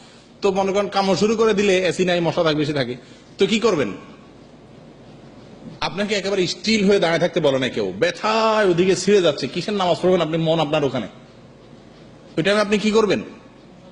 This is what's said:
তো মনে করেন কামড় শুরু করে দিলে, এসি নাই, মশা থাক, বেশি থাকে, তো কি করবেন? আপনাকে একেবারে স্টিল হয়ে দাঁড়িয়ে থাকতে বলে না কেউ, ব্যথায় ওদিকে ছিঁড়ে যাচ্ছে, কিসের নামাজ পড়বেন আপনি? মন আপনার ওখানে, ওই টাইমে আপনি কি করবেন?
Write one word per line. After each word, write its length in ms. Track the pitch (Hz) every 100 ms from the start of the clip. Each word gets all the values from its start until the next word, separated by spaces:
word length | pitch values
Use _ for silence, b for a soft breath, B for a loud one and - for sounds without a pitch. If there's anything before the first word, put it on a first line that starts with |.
| B B B -
তো 100 | 202
মনে 200 | 190 196
করেন 160 | 196 196
কামড় 280 | 196 190 170
শুরু 200 | 214 220
করে 180 | 226
দিলে, 320 | 202 202 185 180
এসি 180 | 151
নাই, 160 | 185 175
মশা 220 | 165 175
থাক, 140 | 160 151
বেশি 160 | 147
থাকে, 240 | 147 120 123 B B B -
তো 80 | 190
কি 140 | 214
করবেন? 320 | 220 165 104 95 - - - - - - - - - - - - - - - - - -
আপনাকে 340 | 156 170 208
একেবারে 320 | 208 190 196 175
স্টিল 420 | - 208 220 196
হয়ে 100 | 202
দাঁড়িয়ে 220 | 170 165
থাকতে 200 | 175 175
বলে 180 | 147 131
না 100 | 123
কেউ, 240 | 123 98 95
ব্যথায় 720 | 170 175 214 220 220 214 196
ওদিকে 260 | 170 190 180
ছিঁড়ে 260 | 202 208
যাচ্ছে, 240 | 165 139 127
কিসের 260 | 175 190
নামাজ 220 | 202 180 156
পড়বেন 180 | 180 180
আপনি? 160 | 156 165
মন 240 | 160 165
আপনার 240 | 147 156
ওখানে, 240 | 139 127 92 - - - - - - - - - - - - -
ওই 60 |
টাইমে 180 | 170 208
আপনি 180 | 202 214
কি 120 | 214
করবেন? 320 | 214 208 123 - - - - - - -